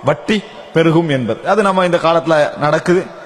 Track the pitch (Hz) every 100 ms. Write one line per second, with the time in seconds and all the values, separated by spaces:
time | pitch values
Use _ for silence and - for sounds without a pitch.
0 | 131 151 - 208 - - - 160 165 160
1 | 165 135 113 110 - 208 202 185 180 170
2 | 160 165 160 156 143 - 147 156 175 180
3 | - -